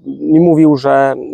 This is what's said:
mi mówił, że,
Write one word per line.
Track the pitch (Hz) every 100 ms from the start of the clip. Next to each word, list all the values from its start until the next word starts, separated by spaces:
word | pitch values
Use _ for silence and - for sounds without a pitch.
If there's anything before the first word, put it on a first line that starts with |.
| 135
mi | 135 151 156
mówił, | 175 156 156 143
że, | 139 139 135 127 123